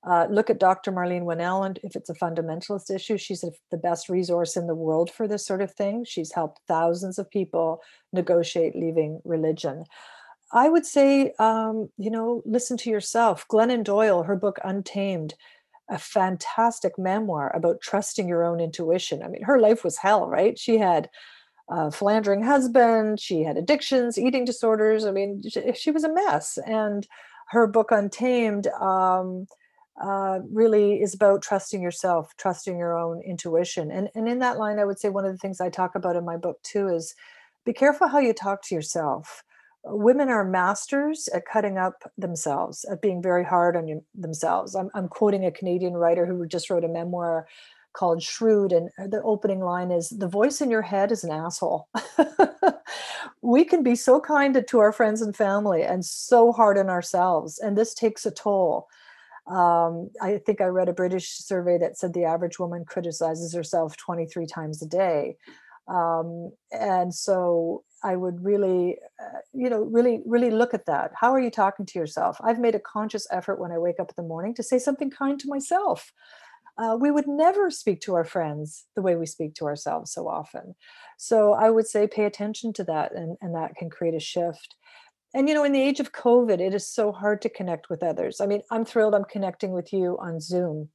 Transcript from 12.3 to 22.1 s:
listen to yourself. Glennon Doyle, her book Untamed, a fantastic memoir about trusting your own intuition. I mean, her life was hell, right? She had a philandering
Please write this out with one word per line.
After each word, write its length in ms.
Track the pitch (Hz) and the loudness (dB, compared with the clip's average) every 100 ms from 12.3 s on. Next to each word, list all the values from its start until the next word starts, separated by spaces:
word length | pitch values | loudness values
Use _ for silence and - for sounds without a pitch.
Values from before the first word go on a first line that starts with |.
| 240 - | -4 -2
listen 320 | 226 240 240 | -2 -2 -6
to 120 | - | -2
yourself. 560 | 214 190 226 233 165 - | -4 -2 2 2 2 0
Glennon 320 | 220 233 247 | 2 4 2
Doyle, 400 | 208 202 220 180 | 0 2 4 4
her 140 | 165 196 | 2 0
book 220 | 202 190 | 0 -2
Untamed, 680 | 190 190 185 202 196 185 156 - - _ _ _ - | -6 -6 -6 -6 -4 -4 -6 -12 -20 _ _ _ -10
a 100 | - | -10
fantastic 1000 | - 214 185 185 - - 226 233 190 - | -4 0 0 -2 -6 0 0 2 -4 -2
memoir 560 | 185 196 214 160 143 | -2 -2 -2 -4 -4
about 280 | - 170 160 | 0 0 -2
trusting 480 | - 202 208 - 185 | -2 -4 -4 -4 -2
your 160 | 170 170 | 0 0
own 160 | 170 | 0
intuition. 600 | 165 156 165 180 - 147 | -4 -4 0 0 0 -8
I 60 | 160 | -8
mean, 160 | 185 | -10
her 160 | 190 269 | 2 6
life 240 | 214 226 | 6 4
was 140 | 180 - | 0 -2
hell, 280 | 190 214 - | 2 2 2
right? 300 | - 190 - | 2 2 0
She 200 | - 226 | 2 4
had 320 | 196 165 160 - - - _ _ - | 4 2 0 -12 -20 -20 _ _ -10
a 240 | 170 156 | -4 -4
philandering 520 | 147 202 | 0 2